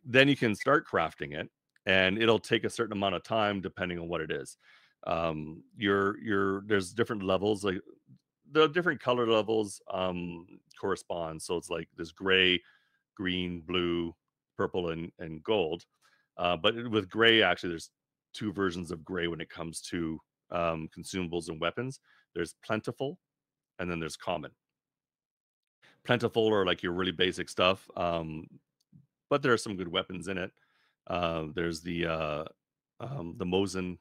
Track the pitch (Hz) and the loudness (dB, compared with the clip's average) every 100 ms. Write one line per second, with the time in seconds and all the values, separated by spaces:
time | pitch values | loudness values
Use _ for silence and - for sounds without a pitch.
0 | 131 123 139 135 120 98 131 151 - 92 | 2 6 6 6 2 0 2 2 2 0
1 | 80 - 80 76 101 _ _ _ 101 95 | 0 -4 -8 -8 -10 _ _ _ 2 4
2 | 92 104 113 107 - 117 104 - 110 101 | 4 4 4 4 4 0 0 -4 -4 0
3 | 101 90 - 113 104 101 92 - 90 85 | 0 0 -2 0 2 0 -6 -6 -4 -4
4 | 85 85 80 73 67 - _ - _ _ | -4 -4 -4 -4 -6 -16 _ -20 _ _
5 | - 82 85 78 76 82 - - 101 101 | -4 0 0 -2 -8 -12 -18 -2 2 4
6 | 98 110 113 98 98 98 104 101 90 - | 2 0 -2 0 2 -2 0 0 0 -2
7 | 107 110 95 92 104 101 101 92 - - | -2 0 0 2 2 0 0 -4 -8 -20
8 | _ 131 _ _ _ 151 156 165 175 139 | _ -20 _ _ _ 2 4 4 0 0
9 | 127 123 113 110 104 110 104 - - 95 | 0 2 4 4 4 0 0 -6 -8 -2
10 | 92 90 87 85 90 - _ - 101 90 | -2 -2 -6 -10 -16 -20 _ -6 -2 -2
11 | - 87 82 80 - 87 - 85 82 - | -4 -6 -6 -8 -4 -4 -4 -8 -8 -12
12 | 82 - 95 95 92 90 _ _ _ _ | -12 -4 4 6 8 4 _ _ _ _
13 | _ - 92 90 90 85 80 90 87 85 | _ -8 -4 -2 -4 -6 -4 0 0 0
14 | 85 - _ _ _ - 95 95 85 82 | -4 -8 _ _ _ -4 -2 -2 -4 -4
15 | 85 - 85 80 113 107 80 85 - _ | -8 -12 -12 -10 -2 0 0 -4 -10 _
16 | _ _ _ - 87 85 104 117 123 107 | _ _ _ -4 -2 2 0 0 -2 -2
17 | 92 110 113 113 92 87 90 82 - _ | -2 4 6 6 6 2 -2 -6 -10 _
18 | _ _ _ - 110 95 95 87 82 85 | _ _ _ -8 -6 0 -2 -2 -8 -10
19 | 78 92 85 80 82 - 82 80 - 92 | -8 -4 -4 -4 -10 -10 -10 -10 -8 -4
20 | 80 78 _ _ _ 87 85 80 80 - | -4 -6 _ _ _ -2 -2 -2 -6 -12
21 | 82 95 87 85 82 80 85 - 131 - | -8 -6 -4 -4 -6 -2 -2 -2 -8 -10
22 | _ _ _ 87 82 - - 107 - - | _ _ _ -6 -6 -8 -6 -4 -4 -6
23 | 139 185 _ _ _ _ _ - 87 82 | -8 -8 _ _ _ _ _ -10 -6 -4
24 | 80 - - 82 73 _ _ _ _ _ | -6 -8 -6 -6 -6 _ _ _ _ _
25 | _ _ _ _ _ _ _ _ _ _ | _ _ _ _ _ _ _ _ _ _
26 | - 123 117 117 110 107 90 87 90 87 | 0 2 2 2 4 4 2 0 -2 -2
27 | 92 80 92 87 85 - 92 95 - - | -2 2 0 0 -8 2 4 4 -4 -4
28 | 87 85 80 78 - - _ _ _ - | -2 0 -4 -8 -12 -20 _ _ _ -20
29 | _ _ - 143 139 113 113 92 85 90 | _ _ -2 0 4 2 2 -6 -2 -2
30 | 95 92 85 92 95 _ _ _ _ _ | -2 -8 -6 -6 -6 _ _ _ _ _
31 | - 90 85 82 78 78 85 80 85 85 | -6 -2 0 -2 -4 -4 -4 -4 -6 -2
32 | 82 80 78 76 80 _ _ _ _ _ | 0 0 -2 -4 -8 _ _ _ _ _
33 | 127 139 85 85 90 92 98 92 90 87 | -10 -8 -10 -6 2 2 2 -2 -6 -8